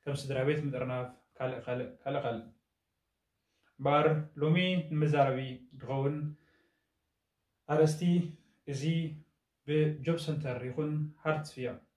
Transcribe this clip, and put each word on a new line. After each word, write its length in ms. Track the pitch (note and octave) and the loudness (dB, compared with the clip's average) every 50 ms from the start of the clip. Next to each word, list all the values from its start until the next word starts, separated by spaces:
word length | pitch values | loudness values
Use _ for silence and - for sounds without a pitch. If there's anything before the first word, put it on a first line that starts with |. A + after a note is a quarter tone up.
| _ | _
ከም 100 | D3 C#3 | -4 -6
ስድራ 220 | C#3 - C3+ C3+ C3 C3 | -4 -4 -4 -2 0 2
ቤት 160 | C#3+ D#3 D3+ | 2 0 0
ምጥርናፍ፣ 460 | D3 C#3 C3 B2+ B2+ B2+ B2+ B2+ B2 B2 - _ _ _ _ | 0 -4 -4 -4 -4 -2 -2 -4 -4 -6 -10 _ _ _ _
ካልእ 260 | - C3 C3 C3 A#2+ | -6 -6 -4 -4 -6
ካልእ፣ 280 | - C3 B2+ B2+ B2 - - | -6 -4 -4 -4 -4 -8 -10
ካልእ 240 | - - C#3 C#3+ C#3+ | -10 -6 -4 -4 -2
ካልእ። 240 | - B2 A2 A2 A2+ - - _ _ _ _ _ _ _ _ _ _ _ _ _ _ _ _ _ _ _ _ _ _ _ _ - | -2 -4 -6 -6 -10 -14 -20 _ _ _ _ _ _ _ _ _ _ _ _ _ _ _ _ _ _ _ _ _ _ _ _ -2
እምበር 260 | C3+ C#3 C#3+ D3 D#3 D#3+ D#3 D3+ - - - | 0 4 4 6 6 6 4 2 -2 -6 -4
ሎሚ 220 | C#3+ D3 D#3 E3 F3+ F#3 F#3 F#3 F3 D#3 | -2 2 4 4 4 4 2 2 0 -2
ንመዛረቢ 540 | - D#3+ D3+ D3+ D3 D3 C#3+ C#3 C3 C3 B2+ C3 C3 B2+ B2+ - - | -2 0 0 2 2 4 4 4 4 2 -2 -4 -6 -10 -12 -14 -20
ድኸውን 440 | - C3 - - C#3 C#3 C#3 C#3+ D3+ D3+ D3+ D3+ D3+ - _ _ _ _ _ _ _ _ _ _ _ _ _ _ _ _ _ _ _ _ _ _ _ _ _ - | -18 -16 -8 -4 -2 0 0 0 0 -2 -6 -6 -8 -12 _ _ _ _ _ _ _ _ _ _ _ _ _ _ _ _ _ _ _ _ _ _ _ _ _ 0
ኣርእስቲ 320 | D3 D#3 D#3 D3+ - - F3 F3 F3 F3 - - - - _ _ _ _ _ | 4 6 6 6 4 2 2 4 4 4 2 0 -6 -14 _ _ _ _ _
እዚ 160 | - C#3 B2+ C#3 D#3+ E3 E3 E3 D#3 D3+ D3+ - _ _ _ _ _ _ _ _ | -8 -6 -2 0 0 0 0 -2 -4 -8 -10 -16 _ _ _ _ _ _ _ _
ብጆብ 500 | C#3+ D3+ D3+ D3+ D3+ D3+ C#3 C3 E3 E3 - | 0 2 2 2 2 0 -2 -2 -2 -2 -2
ሰንተር 400 | - D#3 D3 C3 - C3+ B2 B2 B2 | -2 -4 -4 -4 -2 -4 -4 -4 -6
ይኹን 280 | B2+ B2 D#3 D3+ D3+ D3+ D3+ D3+ D3+ - | -6 -4 -2 -2 -2 0 -2 -2 -4 -6
ሃርት 260 | _ - D#3 D#3 D3+ D3+ | _ -2 -2 0 0 -2
ስፊያ 240 | - - - B2+ A#2 G#2 - - _ _ | -8 -8 -6 -6 -6 -6 -8 -14 _ _